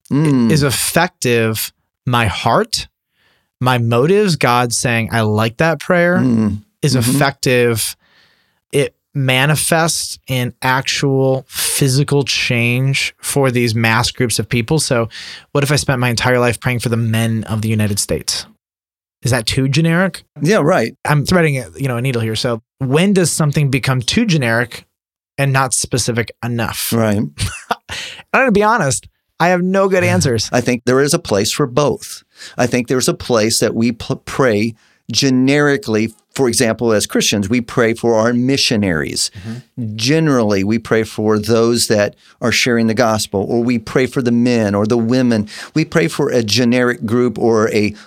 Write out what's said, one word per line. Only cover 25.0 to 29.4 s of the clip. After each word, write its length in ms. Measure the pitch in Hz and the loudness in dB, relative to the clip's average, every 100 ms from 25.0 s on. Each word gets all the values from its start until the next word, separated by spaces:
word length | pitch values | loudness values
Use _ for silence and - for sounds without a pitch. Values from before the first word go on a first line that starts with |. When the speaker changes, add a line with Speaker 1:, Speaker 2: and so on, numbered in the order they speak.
| _ _ _ - | _ _ _ -4
Speaker 2:
and 140 | 139 | 0
not 220 | 135 131 | 2 0
specific 580 | - - 123 - 117 110 - | -2 -2 -2 -2 -2 -4 -6
enough? 500 | 120 117 113 - - | -6 -4 -4 -6 -2
Speaker 1:
Right. 240 | 117 110 104 | 0 2 0
Speaker 2:
<laughs> 1160 | - - - - - - - - - - - | -2 -4 -6 -6 -8 -8 -8 -14 -14 -16 -2
I'm 80 | 214 | 0
gonna 100 | 262 | 2
be 120 | 202 | 2
honest, 440 | 214 233 139 - - _ _ | 2 2 0 -4 -8 _ _
I 100 | - | -2